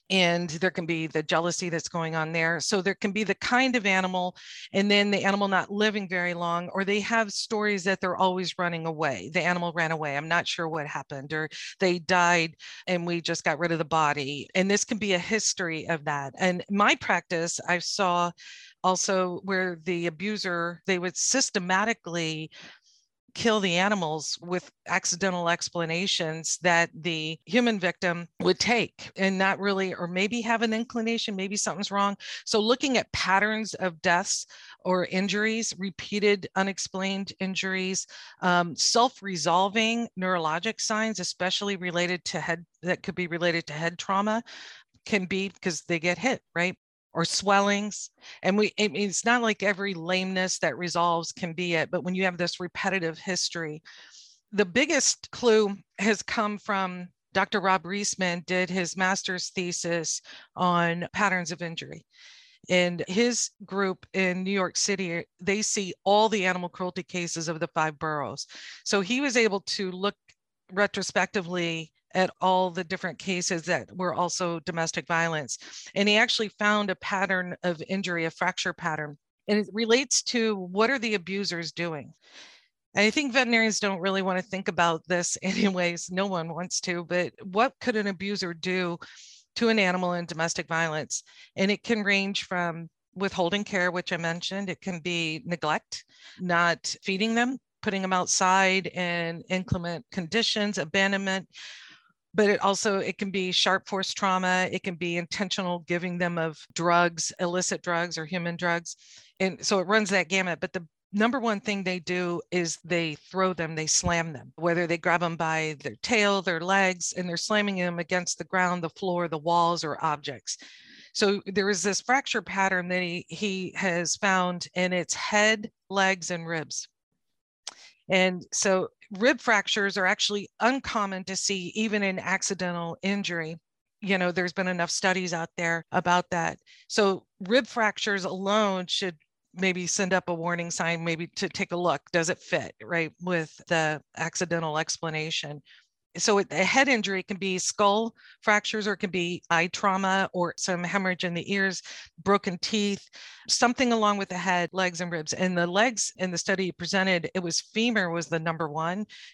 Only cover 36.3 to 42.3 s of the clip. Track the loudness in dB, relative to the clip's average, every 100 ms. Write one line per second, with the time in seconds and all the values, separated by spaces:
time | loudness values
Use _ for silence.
36.3 | 4 0 -2 -2 -2 -6 -4 -2 -2 -6
37.3 | -6 -4 -4 -2 -2 -2 -4 -6 -14 -20
38.3 | -4 2 2 2 0 2 4 4 0 -6
39.3 | -2 2 4 2 2 0 0 -4 -4 0
40.3 | 0 0 0 -2 -4 -2 0 -2 -2 -6
41.3 | -2 -2 0 -2 -2 -2 0 0 -2 -4